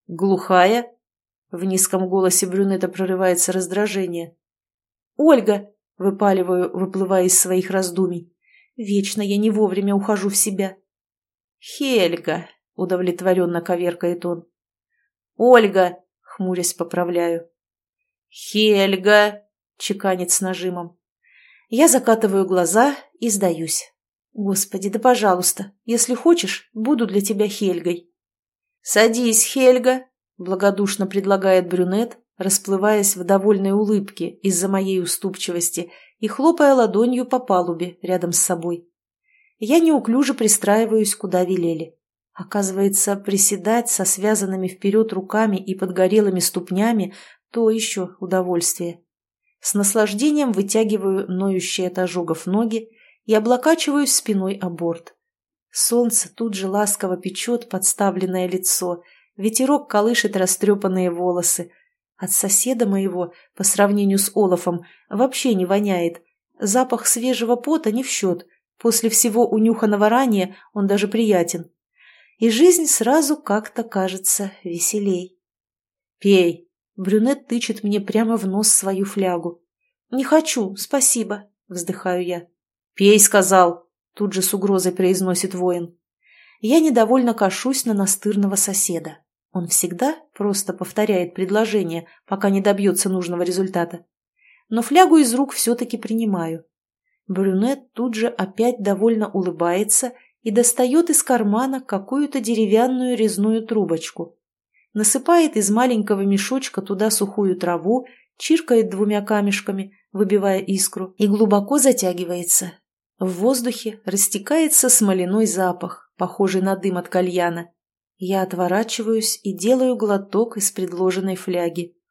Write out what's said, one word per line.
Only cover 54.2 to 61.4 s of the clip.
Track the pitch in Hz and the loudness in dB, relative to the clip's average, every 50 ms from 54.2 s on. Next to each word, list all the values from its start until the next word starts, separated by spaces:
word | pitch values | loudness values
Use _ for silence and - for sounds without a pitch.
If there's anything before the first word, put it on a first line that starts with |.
| - - 208 196 185 190 202 | -2 -2 -2 -2 -2 -2 -4
о | - 185 175 | -6 -6 -8
борт. | 170 165 175 170 165 - - - - _ _ _ _ _ _ _ _ _ _ _ | -6 -4 -4 -4 -4 -6 -10 -18 -20 _ _ _ _ _ _ _ _ _ _ _
Солнце | - - - - 233 240 240 233 233 - - - - | -6 -4 -2 0 2 2 2 0 0 -2 -4 -6 -8
тут | - 233 226 196 | -8 -6 -6 -6
же | 190 190 190 | -6 -6 -2
ласково | 196 202 208 202 202 - - 185 185 | -2 0 0 0 -2 -4 -4 -4 -4
печёт | 180 - 190 190 - - 233 240 240 240 - | -4 -6 -8 -8 -6 -4 -2 -2 -4 -4 -6
подставленное | - 185 190 - - - 202 196 175 185 190 185 185 185 180 180 | -6 -4 -2 -2 0 0 0 0 0 -2 -2 -4 -2 -2 -2 -2
лицо, | 180 185 185 - - - 185 180 175 175 - _ _ _ _ _ _ - | -4 -4 -4 -4 -4 -2 -4 -6 -6 -8 -12 _ _ _ _ _ _ -6
ветерок | 196 220 220 247 262 269 294 285 285 - | -4 -2 0 0 2 2 2 0 0 -2
колышет | - 208 208 226 240 - - 208 - | -2 0 0 2 2 0 0 0 0
растрёпанные | 190 185 185 - - 208 202 202 202 202 190 190 185 180 175 | -2 -2 -2 -2 0 0 2 2 2 0 -2 -2 0 -2 -2
волосы. | 170 170 180 180 175 180 | -2 -2 -2 -2 -2 -2